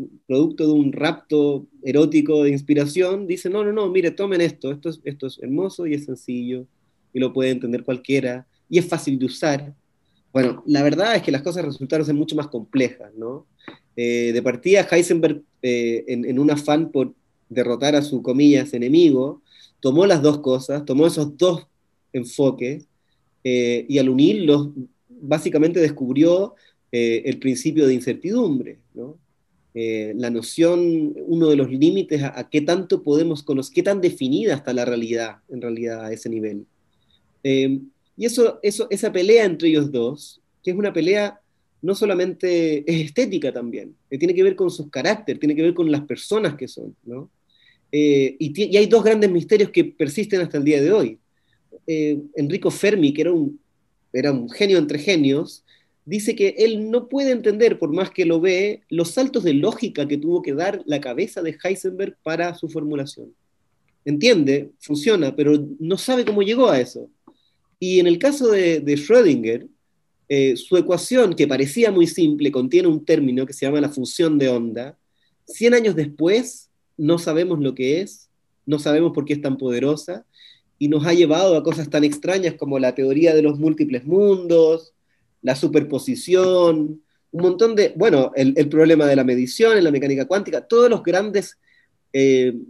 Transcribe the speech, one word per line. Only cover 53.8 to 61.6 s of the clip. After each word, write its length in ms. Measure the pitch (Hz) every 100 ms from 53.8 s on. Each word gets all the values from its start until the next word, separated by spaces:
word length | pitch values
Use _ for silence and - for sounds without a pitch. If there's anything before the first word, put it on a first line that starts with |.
| _ _ _
era 180 | 127 143
un 180 | 131 117
genio 280 | - 202 180
entre 200 | 147 147
genios, 640 | 202 175 135 143 175 - _ _ _ _
dice 300 | - 208 214
que 200 | 226 196 -
él 320 | 226 214 220
no 180 | 240 240
puede 240 | 277 269
entender, 460 | 247 214 208 233 180
por 140 | 160
más 180 | 165 190
que 140 | -
lo 160 | 170 165
ve, 420 | 185 180 208 208 -
los 220 | 160 170
saltos 340 | - 269 233
de 100 | 175
lógica 520 | 139 185 226 214 - 147
que 100 | 147
tuvo 240 | 156 175
que 120 | 175
dar 280 | 139 185 196 -
la 140 | 147
cabeza 420 | 127 120 202 196
de 140 | 160 151